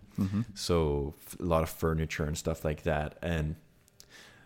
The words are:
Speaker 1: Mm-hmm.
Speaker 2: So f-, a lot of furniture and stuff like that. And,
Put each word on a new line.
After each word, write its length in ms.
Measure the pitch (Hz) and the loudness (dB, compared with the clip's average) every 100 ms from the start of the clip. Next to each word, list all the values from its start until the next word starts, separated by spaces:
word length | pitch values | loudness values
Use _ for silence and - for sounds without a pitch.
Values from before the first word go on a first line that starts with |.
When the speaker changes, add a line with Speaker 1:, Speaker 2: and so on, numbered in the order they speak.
| - - | -6 -2
Speaker 1:
Mm-hmm. 240 | 98 98 123 | 0 0 -2
Speaker 2:
So 600 | - - 87 78 71 71 - - | -4 2 4 4 2 -2 -6 -14
f-, 120 | - | -4
a 40 | |
lot 180 | 87 82 | 2 4
of 60 | 80 | 2
furniture 560 | - 82 80 78 - | 0 2 2 0 -2
and 140 | 76 78 | -2 -2
stuff 260 | 82 82 | -2 -2
like 200 | 78 76 | -2 -2
that. 340 | 85 76 76 - | 0 0 -2 -4
And, 360 | 85 82 76 - - _ _ - - - - - | -2 0 -2 -4 -12 _ _ -20 -20 -20 -20 -20